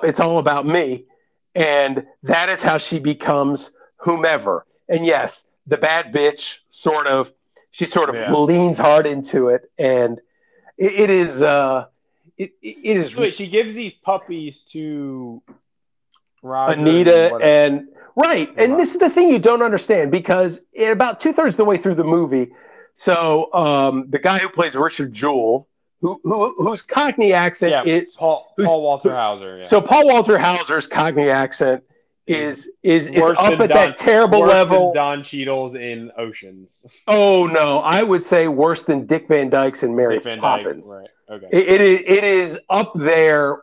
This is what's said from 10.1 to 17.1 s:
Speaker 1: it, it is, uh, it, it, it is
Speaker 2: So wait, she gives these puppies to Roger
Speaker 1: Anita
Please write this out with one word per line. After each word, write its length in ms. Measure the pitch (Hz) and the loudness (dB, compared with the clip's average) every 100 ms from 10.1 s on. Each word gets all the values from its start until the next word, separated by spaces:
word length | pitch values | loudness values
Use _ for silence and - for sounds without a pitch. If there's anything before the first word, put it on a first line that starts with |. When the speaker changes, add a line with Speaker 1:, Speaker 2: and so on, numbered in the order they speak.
| 117 _ _ _ _ _ - | -4 _ _ _ _ _ -4
Speaker 1:
it, 160 | 190 | -2
it 160 | 196 208 | 2 2
is, 320 | 185 170 131 | 2 0 0
uh, 440 | 151 143 135 131 - _ _ _ _ - | 2 2 0 -2 -6 _ _ _ _ -14
it, 140 | 196 _ | -14 _
it, 160 | 214 220 | -20 -8
it 140 | 214 196 | -2 -2
is 160 | 143 | -2
Speaker 2:
So 80 | 135 | -4
wait, 120 | 208 | -4
she 140 | - 190 | -4 -4
gives 260 | 208 220 | -2 -2
these 200 | 220 208 | -8 -12
puppies 720 | - 196 190 185 170 151 - _ | -8 -4 -4 -6 -12 -12 -16 _
to 680 | 160 156 147 139 131 123 117 _ _ _ _ _ _ _ _ _ _ | -14 -10 -10 -10 -12 -14 -18 _ _ _ _ _ _ _ _ _ _
Roger 360 | 127 131 147 151 | -10 -4 -2 0
Speaker 1:
Anita 440 | 151 170 170 | 2 4 6